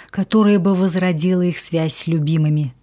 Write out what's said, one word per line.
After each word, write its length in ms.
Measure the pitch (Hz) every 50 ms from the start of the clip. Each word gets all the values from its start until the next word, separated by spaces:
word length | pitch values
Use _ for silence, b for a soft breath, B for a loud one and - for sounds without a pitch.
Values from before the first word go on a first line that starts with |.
| B B
которое 480 | - - 190 - - 214 214 208 208 196
бы 160 | 175 196 196
возродило 680 | 180 190 190 170 190 185 185 175 151 160 180 185 180 180
их 160 | 175 160 -
связь 360 | - - 165 165 160 160 156
с 120 | - -
любимыми. 680 | 165 165 160 147 151 160 160 156 151 151 151 147 127 - _